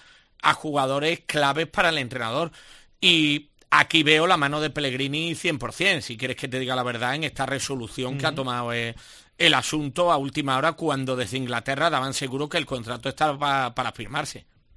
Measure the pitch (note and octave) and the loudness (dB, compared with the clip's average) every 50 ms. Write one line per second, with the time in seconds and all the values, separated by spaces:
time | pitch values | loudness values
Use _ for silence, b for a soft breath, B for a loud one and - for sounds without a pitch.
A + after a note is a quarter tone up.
0 | b b b b b b b - - D3+ - - - D#3 C#3+ C#3+ C3+ C3 C#3 C#3+ | b b b b b b b 0 2 2 2 2 0 -2 0 2 2 2 2 0
1 | D3 D#3+ E3+ E3+ - - - D3+ C#3 C#3 C#3 D#3 E3 - - G#3 F3+ E3 D#3+ D3 | 0 0 0 -2 -4 -2 0 2 2 2 2 0 -2 -2 0 2 2 2 2 0
2 | B2+ G#2+ B2+ B2 A#2 A2+ B2 D3 F3 D#3+ B B B B B B B B _ _ | -2 -4 -6 -6 -4 -2 -2 -2 -2 -4 B B B B B B B B _ _
3 | G3 F3+ E3+ D#3+ D3+ D3 D3 D3 - _ _ _ _ _ D3 D3 C#3+ - - E3 | 4 6 6 6 6 4 2 0 -4 _ _ _ _ _ 6 6 6 6 4 4
4 | C#3+ D3 D#3 D#3 E3 F#3 F#3 D#3 C#3 C#3 D3 D3+ D#3 D3 B2 D3+ D3 C3+ B2 C3 | 6 6 6 6 6 4 4 4 2 0 0 -2 -4 -4 -2 -2 -2 -2 -2 -2
5 | C#3 C#3 C#3+ D#3 E3 E3+ D#3 - - F3 D3+ B2+ - A2+ - - F3+ G3 F3+ C3+ | -2 -4 -4 -4 -4 -4 -4 -4 -2 -2 -2 -2 -4 -6 -4 0 2 2 2 0
6 | - - A#2+ A2 C3 B2+ B2 - C#3+ B2+ B2 C3 B2+ B2 C3 B2+ B2 B2 A#2 A2+ | -2 -6 -8 -6 -6 -6 -6 -6 -6 -6 -4 -4 -4 -2 -2 -2 -2 -2 -2 -2
7 | A#2+ B2 C#3 D#3 D#3+ C3+ - - C3 B2+ C3+ B2+ - - C#3 B2+ A2+ G#2+ - C3 | -2 -2 -2 -2 -4 -4 -4 -4 -4 -4 -4 -4 -4 -4 -6 -6 -8 -8 -6 -6
8 | B2+ B2+ C3+ - D3 D#3 D3+ C3+ C3 B2+ A#2+ B2 A#2+ A#2+ A#2 A#2 A#2 A#2 A#2 A#2 | -6 -4 -4 -2 -2 -2 -2 -2 -4 -4 -4 -4 -4 -4 -4 -4 -4 -6 -8 -12
9 | B B B B B B _ - E3+ D#3+ C#3+ B2+ - - D#3 D#3 D3 C#3 - F3 | B B B B B B _ 2 4 4 6 4 2 -2 -2 -4 -4 -4 -2 2
10 | F3 F3 D#3+ C#3 C#3 C#3 - D3+ C#3+ C#3 C3 C3 C#3+ E3 D#3+ - E3+ D#3+ C#3+ C3+ | 4 4 4 2 0 -2 -4 -4 -2 0 0 2 2 0 0 -2 -2 -2 -2 0
11 | C3+ B2+ C3 B2 A#2+ F#2 B2+ C3 C3 A#2+ A#2+ A#2 - C3+ C#3 C#3 D#3+ E3+ D3+ C3 | -2 -2 -2 -2 -4 -4 -4 -6 -4 -4 -4 -4 -4 -4 -2 0 0 2 2 0
12 | C3 C3+ B2+ - C#3+ B2+ B2+ C#3 D3+ D3 F3+ E3 D3+ - C#3 A#2 A2 A2+ A#2+ A#2 | -2 -2 -4 -4 -4 -4 -4 -6 -4 -4 -4 -4 -4 -4 -6 -8 -6 -8 -8 -6
13 | - C#3 - - D#3 D3+ C#3 C#3+ D3 C#3+ C#3 C3+ B2+ B2 B2 - B2 A2 - - | -6 -6 -2 0 0 0 0 0 0 0 2 2 0 -2 -2 -4 -4 -4 -6 -8
14 | A2 G#2 C3+ D3 D3+ - - G#2+ - _ _ _ _ _ - | -10 -8 -6 -6 -6 -8 -10 -14 -18 _ _ _ _ _ -20